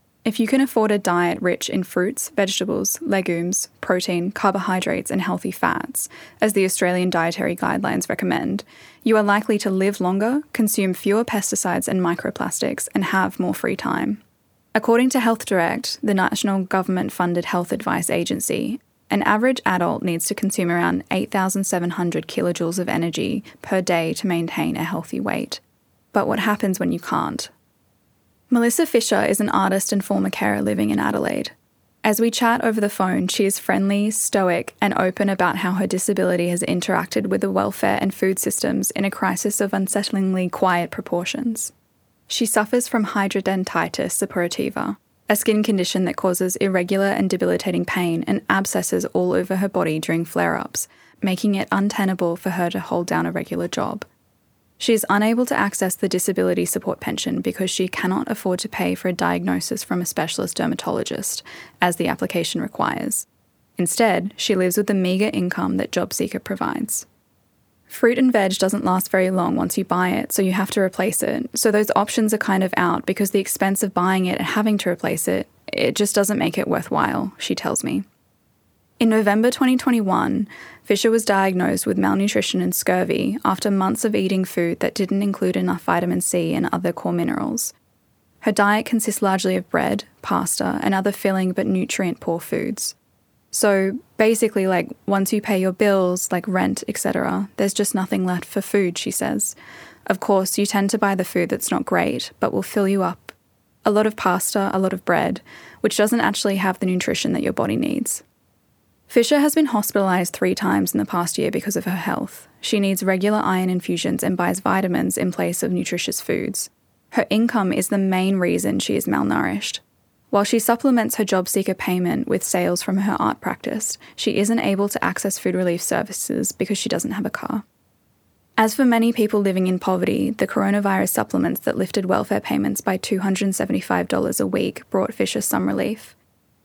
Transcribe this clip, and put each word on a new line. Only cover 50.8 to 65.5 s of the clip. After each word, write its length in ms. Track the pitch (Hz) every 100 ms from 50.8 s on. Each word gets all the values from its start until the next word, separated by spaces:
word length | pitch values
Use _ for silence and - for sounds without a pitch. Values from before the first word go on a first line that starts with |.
| - _ - _
making 320 | 196 185 208
it 140 | 196 -
untenable 640 | 190 202 - 196 185 175
for 160 | 170 185
her 180 | 180 175
to 100 | 185
hold 260 | 175 175 175
down 200 | 165 170
a 60 |
regular 360 | 175 - 175 170
job. 360 | - 202 202 - _ _ _ _ _ _ _
She 160 | -
is 100 | 226 -
unable 340 | 202 214 233
to 140 | 247 -
access 360 | 202 - 190
the 140 | - 196
disability 560 | 180 - 185 185 180
support 360 | 175 - 185 -
pension 420 | - - - 175
because 280 | 180 - 185
she 160 | - 185
cannot 440 | - 185 190 -
afford 300 | 208 190 180
to 80 | -
pay 260 | - 180
for 140 | 185 185
a 40 |
diagnosis 720 | 175 175 175 180 180 - 196
from 160 | - 180
a 60 | 175
specialist 500 | - 160 - 190 -
dermatologist, 840 | - 165 - - - - - - - - - _
as 140 | 180 175
the 120 | 175
application 540 | - 185 175 165 -
requires. 640 | - - - - - - - _ _ _ _ -
Instead, 560 | 175 - 226 185 185 -
she 160 | -
lives 240 | 190 180 180
with 80 | 202
the 80 |
meagre 360 | 202 185 185 214
income 420 | 202 180